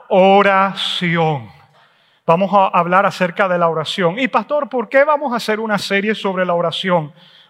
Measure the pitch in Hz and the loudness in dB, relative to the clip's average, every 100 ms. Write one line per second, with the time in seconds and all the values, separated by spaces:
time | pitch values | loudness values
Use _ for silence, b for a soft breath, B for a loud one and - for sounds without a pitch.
0 | - 196 190 196 196 190 190 190 - - | 0 4 6 6 4 2 0 -2 -8 -4
1 | 180 170 160 147 110 - b b b b | -2 0 0 -4 -10 -20 b b b b
2 | b b - 165 190 196 190 185 170 185 | b b 0 0 2 2 2 0 2 2
3 | 196 - 180 170 196 175 170 160 147 - | 2 0 -4 0 0 2 0 -2 -6 -2
4 | 175 196 262 254 208 294 269 254 220 269 | -2 -2 -2 -2 -2 -4 -4 -6 -2 2
5 | 294 294 294 233 - 214 220 202 - 196 | 2 0 -2 -4 -4 -4 -2 -4 -2 -2
6 | 202 208 202 185 180 175 170 - 190 180 | -2 -4 -4 -2 -2 0 -2 -4 -2 -2
7 | 147 b b b | -2 b b b